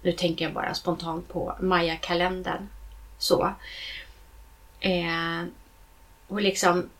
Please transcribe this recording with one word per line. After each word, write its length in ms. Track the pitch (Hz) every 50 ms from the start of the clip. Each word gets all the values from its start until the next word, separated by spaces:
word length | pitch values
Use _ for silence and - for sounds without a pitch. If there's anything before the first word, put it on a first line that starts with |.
| -
Nu 100 | 180 170
tänker 320 | - - 170 160 - 165
jag 100 | 156 160
bara 200 | - - - 165
spontant 540 | - - 180 165 160 - 165 160 165 175 -
på 280 | - 170 - 180 - -
Maya-kalendern. 1080 | - 185 185 175 170 165 160 160 - - 175 170 175 185 185 185 185 185 165 - 196 202 - - - - - - - - - -
Så. 360 | - - - - - 190 196 - - - - - - - - - - - - - - - - - - - - - - - - -
Eh, 640 | - 190 185 175 170 170 165 165 165 165 165 165 170 175 - - - - - - - - - - - - - - - -
och 120 | 190 208
liksom 500 | 208 196 190 - - 180 170 180 - - -